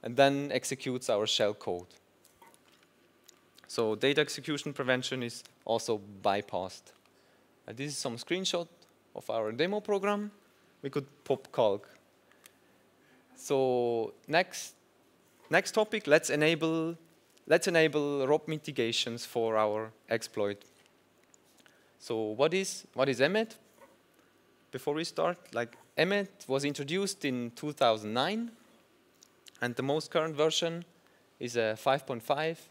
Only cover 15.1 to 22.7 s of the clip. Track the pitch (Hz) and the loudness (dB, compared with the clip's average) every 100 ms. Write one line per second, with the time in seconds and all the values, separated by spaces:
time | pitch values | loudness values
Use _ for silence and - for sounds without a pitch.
15.1 | _ _ _ - 160 - - 214 214 - | _ _ _ 2 2 4 0 0 -2 6
16.1 | 156 - 147 151 165 160 165 160 170 - | 6 6 2 4 4 0 0 -2 -6 -16
17.1 | _ _ _ - 165 190 170 160 151 143 | _ _ _ 2 4 4 4 4 4 0
18.1 | 143 135 156 - 156 - 127 117 117 - | 0 4 2 2 -8 -6 0 0 0 -4
19.1 | 117 - 120 113 110 107 107 110 - - | -6 -6 -2 2 4 2 0 -6 -14 -4
20.1 | 113 - - 101 101 - _ _ _ _ | -4 -4 -2 -2 -2 -12 _ _ _ _
21.1 | _ _ _ _ _ - _ _ _ - | _ _ _ _ _ -20 _ _ _ -6
22.1 | 110 107 107 156 185 190 | -2 -2 2 2 2 -4